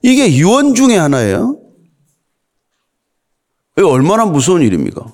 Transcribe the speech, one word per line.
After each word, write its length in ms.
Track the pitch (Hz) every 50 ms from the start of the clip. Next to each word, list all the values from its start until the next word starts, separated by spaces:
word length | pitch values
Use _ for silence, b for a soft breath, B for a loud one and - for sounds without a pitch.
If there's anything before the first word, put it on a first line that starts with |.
| -
이게 320 | 247 262 269 277 214 139
유언 400 | 127 151 185 226 269 285 285 262
중에 220 | 220 269 262 233 196
하나예요. 600 | 160 143 143 131 117 104 95 - 202 240 294 - - _ _ _ _ _ _ _ _ _ _ _ _ _ _ _ _ _ _ _ _ _ _ _ _ _ _ _ _ _ _ _ _ _ _ _ _ _ _ _ _ _ _ -
이거 100 | 190 170
얼마나 360 | 135 127 135 165 202 226 226
무서운 360 | 208 160 143 127 160 185 175
일입니까? 420 | 147 110 92 80 65 50 - - - -